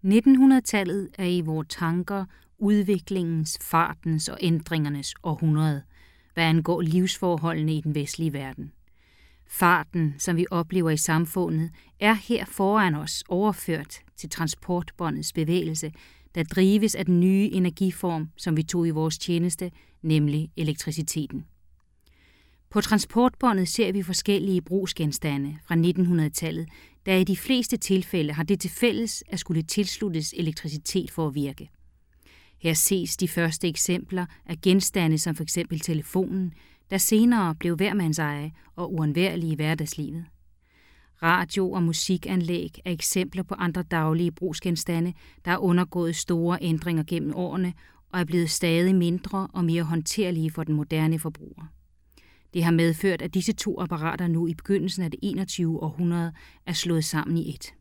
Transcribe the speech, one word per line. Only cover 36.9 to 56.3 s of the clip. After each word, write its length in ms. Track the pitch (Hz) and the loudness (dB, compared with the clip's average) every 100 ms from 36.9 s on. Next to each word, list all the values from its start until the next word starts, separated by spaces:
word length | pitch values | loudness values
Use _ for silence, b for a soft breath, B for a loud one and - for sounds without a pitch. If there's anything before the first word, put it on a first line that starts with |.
der 80 | 190 | -2
senere 560 | - 220 240 233 175 | 2 6 6 6 2
blev 220 | 156 175 165 | 0 -2 0
hvermandseje 760 | 202 208 165 156 151 147 151 156 b - | 0 2 0 0 -2 -4 -8 -12 b -12
og 180 | 175 | -6
uundværlige 580 | 165 151 147 190 170 165 | -2 0 2 0 0 -2
i 40 | 156 | -2
hverdagslivet. 680 | 156 160 156 - 147 165 170 - _ _ b b b b b _ | -2 -2 -4 -6 -8 -8 -12 -20 _ _ b b b b b _
Radio- 500 | 165 180 170 202 185 | 2 2 2 -2 -2
og 100 | 185 | 0
musikanlæg 960 | 170 160 - 180 - 190 170 175 175 - | 0 0 -2 -2 0 -2 0 -4 -6 -10
er 60 | 185 | -8
eksempler 520 | 165 - 196 180 185 | -4 -2 -2 -2 -6
på 120 | 185 | -8
andre 280 | - 175 165 | -4 -2 -2
daglige 500 | 160 165 156 160 175 | -2 0 2 2 0
brugsgenstande, 800 | 165 180 156 185 165 - 170 175 b b b | -2 -6 -4 -4 -2 -2 -2 -2 b b b
der 60 | 175 | -2
har 80 | 180 | 0
undergået 580 | 190 175 180 180 170 160 | 4 4 2 0 -2 -2
store 420 | - 170 170 180 | -2 0 0 0
ændringer 420 | 156 160 175 165 156 | 0 -2 0 -2 -2
gennem 280 | 170 147 | -4 -4
årene 400 | 165 175 160 180 160 b b b | -4 -4 -2 -4 -6 b b b
og 120 | 180 | -4
er 40 | |
blevet 260 | 160 175 165 | 0 0 0
stadig 440 | - 175 165 185 | 0 2 4 4
mindre 520 | 190 170 180 - 196 190 | 4 2 -2 -4 -6 -4
og 180 | 190 | -2
mere 180 | 175 165 | 0 2
håndterlige 680 | 160 165 160 - 185 165 160 | 0 -2 -2 -2 0 0 -2
for 140 | 160 | -4
den 100 | 156 | -2
moderne 440 | 151 147 160 156 160 | -2 0 0 2 0
forbruger. 540 | 160 151 - - 160 - _ _ b b b b b | -4 -10 -18 -18 -20 -20 _ _ b b b b b
Det 100 | 175 | 0
har 60 | 170 | 4
medført, 520 | 165 165 160 196 170 | 4 4 2 0 0
at 120 | 143 | -2
disse 180 | 190 175 | -2 0
to 280 | - - - | -2 -4 -4
apparater 480 | 175 160 160 - 175 | -4 -4 -4 -2 0
nu 180 | 165 170 | 0 0
i 80 | |
begyndelsen 480 | 160 - 196 180 185 | -4 -2 0 0 -2
af 80 | 170 | -4
det 100 | - | -4
enogtyvende 580 | 202 190 190 - 165 160 | -4 -4 -6 -2 -2 -2
århundrede 520 | 156 151 175 170 170 | -4 -2 0 0 -4